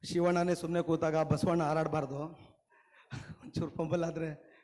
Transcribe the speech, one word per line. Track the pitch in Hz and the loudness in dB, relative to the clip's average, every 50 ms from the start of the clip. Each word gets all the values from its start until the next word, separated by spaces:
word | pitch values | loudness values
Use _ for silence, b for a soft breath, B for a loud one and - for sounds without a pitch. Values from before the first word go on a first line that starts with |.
| - - 170 | -8 -2 0
ಶಿವಣ್ಣನೇ | 175 170 175 175 175 175 175 175 | 2 2 4 4 4 4 2 2
ಸುಮ್ನೆ | 165 - 165 170 170 | 0 0 -2 0 0
ಕೂತಾಗ | 170 - 165 160 165 160 156 160 | 2 2 2 2 2 2 2 2
ಬಸವಣ್ಣ | 156 156 160 156 - 185 170 170 160 | 2 2 2 0 2 2 2 2 2
ಹಾರಾಡ್ಬಾರ್ದು. | 147 156 160 156 - - 156 143 131 135 139 147 160 170 - - - _ _ _ _ B B B B B B B B B B B B B B - | 2 2 2 2 0 0 -2 -2 -2 -6 -8 -8 -10 -12 -16 -20 -20 _ _ _ _ B B B B B B B B B B B B B B -18
ಒಂಚೂರು | - - - 165 151 | -12 -6 -6 -6 -6
ಫಂಬಲ್ | - - 165 160 160 175 170 | -4 -6 -4 -2 0 0 0
ಆದ್ರೆ | 165 160 160 165 160 151 143 - - - - | -2 -4 -4 -6 -6 -6 -10 -14 -20 -20 -20